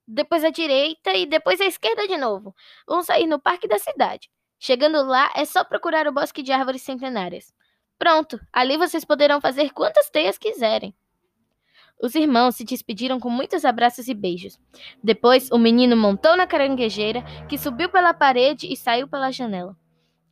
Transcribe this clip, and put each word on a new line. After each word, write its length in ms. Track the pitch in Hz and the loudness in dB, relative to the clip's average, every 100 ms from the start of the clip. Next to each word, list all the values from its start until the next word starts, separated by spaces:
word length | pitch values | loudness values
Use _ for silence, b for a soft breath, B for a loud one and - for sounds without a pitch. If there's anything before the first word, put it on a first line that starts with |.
| - | -10
depois 380 | 220 294 330 | -6 -2 0
à 60 | 320 | 0
direita 640 | 320 320 269 294 320 381 | -2 -2 0 0 -4 -4
e 140 | 381 320 | -2 0
depois 340 | 311 - 330 | 0 0 0
à 60 | 392 | -2
esquerda 420 | - 427 440 403 | -2 -4 -4 -4
de 80 | 339 | -4
novo, 380 | 247 196 202 - b b b | -4 -6 -10 -20 b b b
vão 160 | 339 | -4
sair 240 | 339 - 330 | 0 0 0
no 140 | 302 | -2
Parque 280 | - 349 403 | -2 -2 -2
da 100 | 403 | -4
Cidade. 520 | - 539 202 185 - _ _ _ | -2 -2 -2 -4 -18 _ _ _
Chegando 460 | - 247 302 311 | -2 0 2 2
lá, 260 | 262 254 294 - | 2 2 0 0
é 80 | |
só 180 | 294 359 | -2 -2
procurar 440 | - 403 339 311 302 | -2 -4 -2 0 0
o 60 | |
Bosque 300 | 269 302 - | -2 -4 -6
de 100 | 262 | -4
Árvores 300 | 262 262 262 | -2 -2 -6
Centenárias. 720 | - 262 262 233 180 180 - _ _ _ _ - | -8 -10 -8 -8 -8 -10 -18 _ _ _ _ 0
Pronto, 420 | 339 320 311 226 - | 4 4 2 -8 -6
ali 240 | 247 262 311 | -2 0 0
vocês 280 | 349 330 | 0 -2
poderão 360 | - 294 294 285 | -2 4 4 4
fazer 320 | 285 262 294 | 0 0 -2
quantas 360 | - - 605 554 | 0 0 2 2
teias 300 | 302 349 - | 0 -2 -2
quiserem." 560 | 440 403 226 226 190 - _ _ _ _ _ _ b b b b | -6 -2 -2 -2 -6 -18 _ _ _ _ _ _ b b b b
Os 120 | 240 | -4
irmãos 420 | 320 302 233 247 - | 0 2 4 2 0
se 80 | |
despediram 560 | 220 254 - 202 254 262 | -8 -10 -10 -8 -6 -4
com 80 | 240 | -4
muitos 340 | 240 - 359 | -4 -4 -2
abraços 460 | 285 233 240 247 240 | 0 2 0 0 -10
e 60 | |
beijos. 440 | 214 190 175 196 - _ B B B | -6 -4 -6 -10 -20 _ B B B
Depois, 460 | 220 214 240 254 254 | -2 2 6 4 4
o 80 | 233 | 2
menino 360 | 226 233 247 | 4 6 6
montou 400 | 233 208 196 311 | 4 4 4 4
na 120 | 359 359 | 4 2
caranguejeira, 760 | 330 277 262 220 196 214 240 - B B | 0 0 0 -4 -2 -4 -4 -8 B B
que 120 | 285 | -8
subiu 320 | 294 233 359 | -6 -4 0
pela 240 | 370 349 | 2 2
parede 580 | 339 285 247 262 302 - | 4 4 4 2 0 -8
e 20 | |
saiu 320 | 262 - 240 277 | -6 -2 -2 -2
pela 240 | 285 262 | -4 -6
janela. 460 | 254 240 185 180 196 _ _ _ _ _ | -6 -8 -8 -10 -16 _ _ _ _ _